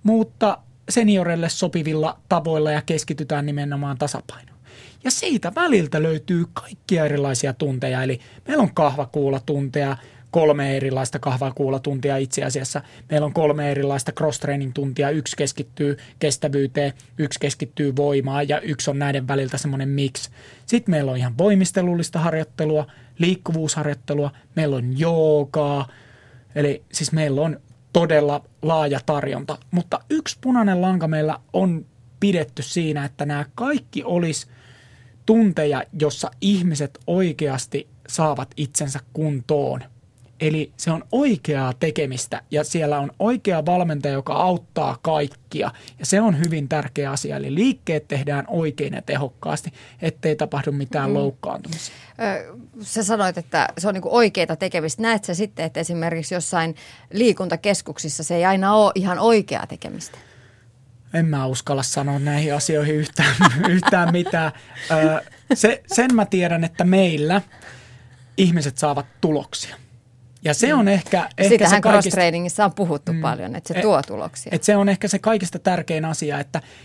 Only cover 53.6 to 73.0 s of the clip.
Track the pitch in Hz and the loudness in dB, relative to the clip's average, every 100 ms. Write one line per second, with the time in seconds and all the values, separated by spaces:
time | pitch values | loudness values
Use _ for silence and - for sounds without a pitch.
53.6 | - - 190 190 185 240 220 - 165 160 | 0 0 -4 -2 0 4 4 2 -2 -2
54.6 | 190 170 156 - 226 220 208 175 208 - | -2 -2 -4 -2 0 0 0 -4 -4 -4
55.6 | 160 - 165 170 165 165 156 180 - 180 | -6 -4 -4 -2 -2 -4 -4 -6 -2 -2
56.6 | 165 160 - - - 190 233 185 185 170 | -2 -4 -14 -20 -8 2 2 2 0 -2
57.6 | 208 196 - 147 156 - 156 175 180 190 | 0 -2 -2 -10 -8 -6 -4 0 2 4
58.6 | 190 214 202 190 185 180 226 220 - - | 4 6 6 4 0 2 4 4 2 -4
59.6 | - - - - - - - - - _ | -6 -12 -12 -12 -14 -18 -20 -20 -20 _
60.6 | _ _ _ - - 165 165 147 131 127 | _ _ _ -20 -6 0 0 0 -2 -4
61.6 | - 139 135 - 139 139 143 147 156 143 | -2 -2 -2 -2 -2 0 0 0 0 0
62.6 | - 151 147 151 151 - 170 123 185 127 | 0 0 2 0 -2 2 2 6 4 4
63.6 | 180 180 - 185 170 175 175 170 156 - | 2 4 4 4 2 2 0 0 -2 -4
64.6 | - - - 160 156 156 - - - 254 | -16 -14 -2 2 2 0 -6 -12 -2 2
65.6 | 208 - - - 254 240 202 190 175 165 | 4 2 -2 2 4 4 2 2 0 0
66.6 | 165 - 180 190 185 151 151 196 - - | -2 0 4 6 4 2 2 0 -2 -16
67.6 | - - - - - - - - 190 170 | -20 -20 -20 -20 -20 -20 -12 2 4 4
68.6 | 143 127 151 143 135 - 165 147 - - | 0 -2 -2 -2 -6 -2 0 0 -2 -10
69.6 | - - - - _ _ - - 156 147 | -12 -14 -20 -20 _ _ -20 -8 -2 2
70.6 | 254 294 202 196 - 185 170 - 196 226 | 4 4 6 4 2 -2 -2 2 6 6
71.6 | 196 202 214 208 190 185 175 165 175 - | 6 6 6 6 6 2 2 2 -4 2
72.6 | 208 - 175 143 | 0 2 -2 -2